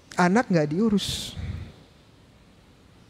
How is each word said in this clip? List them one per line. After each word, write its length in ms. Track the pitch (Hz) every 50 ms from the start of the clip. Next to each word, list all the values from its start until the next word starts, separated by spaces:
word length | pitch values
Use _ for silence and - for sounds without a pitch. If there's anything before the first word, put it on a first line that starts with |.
| _ - - -
Anak 320 | 180 175 185 233 254 - 190
nggak 200 | 165 151 147 151
diurus, 600 | 180 226 226 208 190 - - - - - - - - - - - - - - - - - - _ _ _ _ _ _ _ _ _ _ _ _ _ _ _ _ _ _ _ _ _ - - _